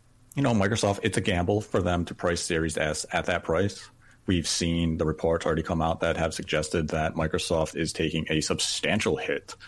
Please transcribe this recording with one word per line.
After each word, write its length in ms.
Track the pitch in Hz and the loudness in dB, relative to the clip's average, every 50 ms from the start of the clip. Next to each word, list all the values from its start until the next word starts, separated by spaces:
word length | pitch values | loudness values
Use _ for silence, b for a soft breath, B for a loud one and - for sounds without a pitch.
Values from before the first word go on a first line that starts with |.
| _ _ - - - - - | _ _ -20 -20 -20 -8 -4
you 80 | 143 139 | 0 2
know, 80 | 131 120 | 4 4
Microsoft, 460 | 107 95 101 117 - - 101 101 - - | 4 4 2 2 2 2 2 2 2 0
it's 140 | 98 - 123 | 0 0 0
a 40 | |
gamble 400 | 92 107 95 87 85 90 104 104 | 2 2 2 2 2 2 2 0
for 200 | - - - 110 | 0 0 0 0
them 220 | 90 90 87 87 87 | 2 2 2 0 0
to 80 | - - | -2 -4
price 280 | - - 90 87 85 | -2 0 0 0 0
Series 360 | - - 87 80 80 80 78 - | 0 0 0 0 0 0 0 0
S 280 | 78 76 76 - - - - | 0 0 -2 -4 -4 -2 -2
at 120 | 87 80 - | -2 0 0
that 160 | 90 85 - | -2 0 0
price. 440 | - 82 82 98 101 - - - - - b b b b b - | 0 2 2 2 0 -2 -6 -14 -18 -20 b b b b b -2
We've 220 | - 95 87 78 - | 2 2 2 2 0
seen 500 | - - 90 85 85 85 85 82 80 78 | 0 0 0 0 2 2 2 0 0 0
the 80 | 80 | 0
reports 400 | 78 78 - - 82 82 82 - | 0 0 0 0 0 2 2 2
already 180 | - 80 80 80 | 0 0 0 0
come 180 | - 90 82 | -2 0 0
out 200 | 80 82 85 - | 0 0 0 0
that 160 | - 82 80 - | 0 0 2 2
have 160 | 80 82 - | 0 -2 -2
suggested 560 | - 80 - - 76 76 - - 87 80 76 | -4 -4 -2 -2 -2 0 0 -2 -2 -2 0
that 260 | 80 80 78 78 - | 0 0 -2 -2 -2
Microsoft 640 | 80 80 78 - 85 - - 87 80 78 78 - 73 | -2 -2 -2 -2 -2 -2 0 0 0 0 -2 -2 -2
is 160 | 82 80 - | -4 -2 -2
taking 320 | - 82 78 73 80 78 - | -2 -2 -2 -2 -2 -2 0
a 120 | 80 78 | 0 0
substantial 720 | 76 - 80 78 - - - - - 73 87 107 - 110 80 | 0 0 -2 -2 -2 -2 -2 -2 0 0 0 0 2 0 0
hit 400 | - - - 71 - - - - B B | 0 -2 -4 -4 -4 -6 -10 -16 B B